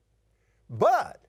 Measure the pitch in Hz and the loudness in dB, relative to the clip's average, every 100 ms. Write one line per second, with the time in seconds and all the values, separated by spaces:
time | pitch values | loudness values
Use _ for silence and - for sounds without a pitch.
0 | _ _ _ _ _ _ - 113 320 359 | _ _ _ _ _ _ -12 0 2 2
1 | - - | -2 -12